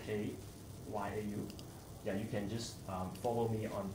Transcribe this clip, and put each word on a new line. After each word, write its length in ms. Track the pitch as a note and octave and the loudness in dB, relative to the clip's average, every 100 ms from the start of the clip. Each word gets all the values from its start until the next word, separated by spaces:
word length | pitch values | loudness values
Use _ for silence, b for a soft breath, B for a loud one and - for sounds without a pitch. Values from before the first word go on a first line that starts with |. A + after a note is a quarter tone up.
| G#2+ | 2
K 240 | G#2+ G#2 - - - - - - | 2 2 -2 -6 -10 -10 -8 -2
Y 220 | G#2+ G2 G#2 | 0 0 0
A 40 | |
U. 240 | G#2 G#2 - - - - - - | 0 0 -2 -4 -8 -10 -10 -4
Yeah, 100 | G#2 | 0
you 120 | G2 A2 | 2 2
can 180 | G#2+ G2 | 2 2
just, 260 | A2+ - - - | 0 -2 -4 -2
um, 220 | F#2 F#2 - | 0 0 0
follow 260 | B2 A#2 A2+ | 2 4 4
me 180 | A2 G#2+ | 4 2
on 240 | G#2+ F#2+ | 0 -2